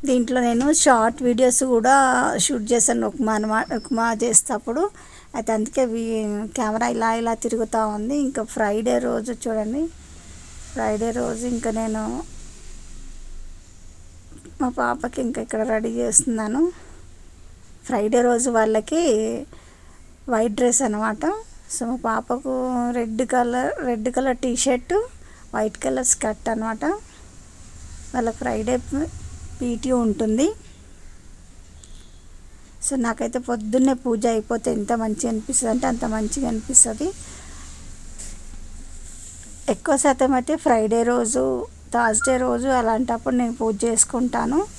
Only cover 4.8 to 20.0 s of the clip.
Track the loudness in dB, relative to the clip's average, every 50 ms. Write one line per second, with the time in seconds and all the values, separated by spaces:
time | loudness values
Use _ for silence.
4.8 | -2 -4 -4 -10 -20 -20 -20 -20 -20 -12 -10 -8 -4 -2 -2 -2 -2 -2 0 -2
5.8 | 0 0 0 -4 -4 -2 -2 -2 -2 -2 -4 -4 -6 -6 -4 -4 -2 -2 0 0
6.8 | 0 0 0 0 0 0 0 0 0 -2 -2 -2 -2 -4 -2 -2 -2 0 0 0
7.8 | 0 0 -2 -4 -4 -2 0 0 0 0 -2 -4 -6 -6 -2 -2 0 0 0 0
8.8 | 0 2 2 2 2 0 -2 -2 -2 -4 -8 -6 -4 -2 -2 -2 -2 -2 -2 -2
9.8 | -2 -4 -4 -10 -18 -18 -18 -18 -18 -18 -18 -18 -18 -16 -16 -16 -16 -10 -6 -4
10.8 | -2 0 0 0 -2 -2 -2 -2 -2 -2 -4 -4 -2 -2 -2 -2 -2 -2 -2 0
11.8 | -2 -2 -2 -2 -2 -4 -4 -6 -8 -10 -12 -14 -14 -16 -18 -16 -16 -16 -14 -14
12.8 | -14 -14 -14 -14 -14 -14 -14 -14 -12 -12 -12 -12 -12 -12 -14 -16 -18 -20 -20 -20
13.8 | -18 -18 -18 -18 -20 -20 -20 -20 -20 -18 -20 -18 -18 -18 -8 -4 -4 -2 0 0
14.8 | 0 0 0 0 -4 -6 -4 -2 -4 -2 -2 -4 -6 -4 -2 -2 0 0 0 0
15.8 | 0 -2 -2 0 -2 2 2 0 0 0 -2 -2 -2 -2 0 0 0 0 -2 -6
16.8 | -18 -20 -20 -20 -20 -20 -20 -20 -20 -20 -20 -20 -20 -20 -20 -20 -20 -20 -20 -20
17.8 | -8 -4 -2 0 0 4 4 4 4 4 4 4 2 2 4 4 4 4 4 2
18.8 | 0 2 0 2 4 4 4 2 2 0 -2 -4 -6 -10 -14 -20 -20 -20 -20 -20
19.8 | -20 -20 -20 -20